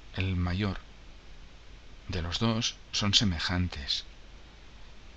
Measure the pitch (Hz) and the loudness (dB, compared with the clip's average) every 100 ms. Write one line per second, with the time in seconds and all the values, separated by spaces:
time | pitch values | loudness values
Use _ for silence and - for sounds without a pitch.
0 | - - 95 90 90 90 101 92 - - | -6 0 2 4 4 4 2 0 -6 -14
1 | - - - - - - - - - - | -14 -14 -14 -14 -14 -16 -16 -16 -14 -12
2 | - 92 85 - 117 113 - - - - | -4 -2 0 4 4 4 2 -2 -4 2
3 | 104 95 104 80 - 90 90 - 69 - | 6 6 6 4 2 2 2 0 -2 -2
4 | - - - - - - - - - - | -4 -12 -16 -16 -16 -16 -16 -14 -14 -14
5 | - | -16